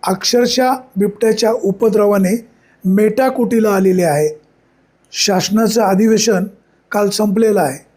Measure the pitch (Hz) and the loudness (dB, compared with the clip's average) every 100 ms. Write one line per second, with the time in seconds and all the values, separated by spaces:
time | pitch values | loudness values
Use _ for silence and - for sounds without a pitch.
0 | - 190 - 240 240 254 254 254 - 190 | -4 -4 -2 0 0 0 -2 -2 -6 -4
1 | 202 202 220 220 226 185 196 196 226 208 | -4 -2 -2 0 0 -2 -4 -2 0 2
2 | 208 202 185 233 - _ _ _ 185 190 | 2 2 0 -2 -6 _ _ _ -2 2
3 | 214 214 262 254 220 233 220 196 190 185 | 2 2 -2 0 -2 0 2 2 2 2
4 | 175 147 151 151 _ _ _ _ _ _ | 0 0 -2 -4 _ _ _ _ _ _
5 | _ - - 185 - 208 220 220 202 196 | _ -6 -2 0 0 0 0 2 2 2
6 | 220 220 233 185 214 - _ _ _ 208 | 2 2 2 0 -2 -10 _ _ _ -2
7 | 202 202 214 202 220 202 151 131 _ | -2 -2 -2 0 2 2 -2 -4 _